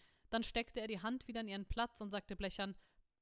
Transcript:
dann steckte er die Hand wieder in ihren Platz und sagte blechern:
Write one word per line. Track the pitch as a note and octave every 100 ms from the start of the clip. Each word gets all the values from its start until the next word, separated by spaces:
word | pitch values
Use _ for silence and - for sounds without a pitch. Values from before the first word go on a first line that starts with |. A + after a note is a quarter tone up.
| - - -
dann | A3+
steckte | A3+ A#3 A#3 A#3+
er | G#3+
die | G3
Hand | G#3+ B3+ -
wieder | A3+
in | A3
ihren | G3 G3
Platz | A#3 A#3 -
und | G#3
sagte | G3+ - F#3+
blechern: | G3 - G3 - - - _ _